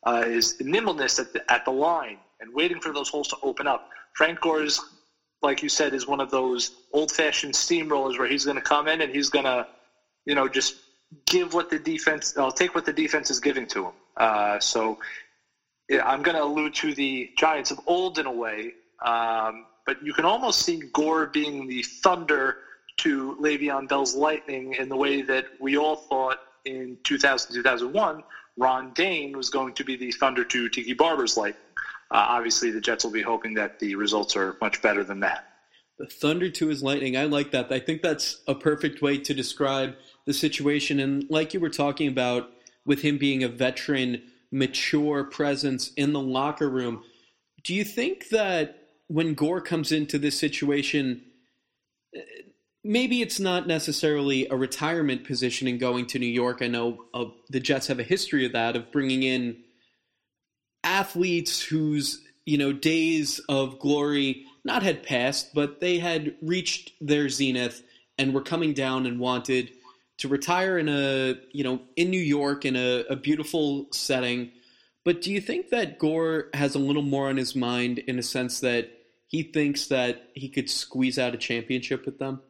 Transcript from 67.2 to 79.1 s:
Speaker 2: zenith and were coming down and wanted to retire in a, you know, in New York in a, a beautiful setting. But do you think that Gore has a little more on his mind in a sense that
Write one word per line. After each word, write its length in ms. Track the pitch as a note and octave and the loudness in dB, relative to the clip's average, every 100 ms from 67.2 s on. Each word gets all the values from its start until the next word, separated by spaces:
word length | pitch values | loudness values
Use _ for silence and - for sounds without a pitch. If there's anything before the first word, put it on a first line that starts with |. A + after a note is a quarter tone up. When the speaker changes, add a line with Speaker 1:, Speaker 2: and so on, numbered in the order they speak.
| C#3+ | 4
Speaker 2:
zenith 540 | C3+ C3+ B2+ A#2+ - - - _ - | 2 0 2 -2 -6 -20 -20 _ -2
and 160 | C3+ | 2
were 80 | C3+ | 2
coming 320 | C#3 E3 D#3+ | 0 0 0
down 320 | C#3 C3+ C3 B2+ | 0 0 0 -2
and 140 | A#2+ | -2
wanted 520 | B2 B2 A#2 B2+ A#2+ - - _ _ - | 0 0 2 0 0 -10 -20 _ _ -10
to 100 | C#3 | -2
retire 500 | C#3 C#3 F3+ F#3+ F3+ | -2 0 0 2 0
in 120 | D#3 | 0
a, 460 | C#3+ C#3 C3+ C3 B2+ - | 2 2 2 0 -2 -6
you 120 | C#3+ | -4
know, 160 | C3 B2+ - - | -2 -2 -6 -2
in 140 | F3 | 0
New 100 | F#3 | 2
York 460 | D#3+ D3 C#3+ C#3+ C#3 | 2 2 2 0 0
in 100 | B2+ | 0
a, 300 | B2+ B2 A#2 | 2 0 0
a 60 | C3+ | -4
beautiful 720 | C#3+ D3+ D3+ E3+ D3+ C#3 C#3 | 0 0 0 0 0 0 -4
setting. 600 | - - C3 B2 B2 A#2+ - _ _ _ _ E3+ | -6 -2 0 0 -2 -4 -12 _ _ _ _ -2
But 160 | F3 | 0
do 100 | F3+ | 0
you 100 | G3+ | -4
think 280 | G3+ E4+ F#4 | -2 -6 -2
that 280 | A#3+ F#3 - | -2 -2 0
Gore 520 | D#3 D#3+ E3 D#3+ - | 0 2 0 0 -4
has 220 | C#3 C#3+ C#3+ | 0 0 2
a 40 | |
little 220 | C#3 D3 | 2 2
more 280 | C#3+ C#3 C#3 | 2 0 0
on 80 | C3+ | 0
his 180 | B2+ C3+ | -2 -2
mind 440 | A#2+ B2 B2 B2 | 0 0 0 -2
in 200 | - B2+ | -4 -4
a 40 | |
sense 360 | A#2 C3+ B2 - | -2 -4 -4 -2
that 300 | B2+ A#2+ A#2 - _ | 0 0 -2 -10 _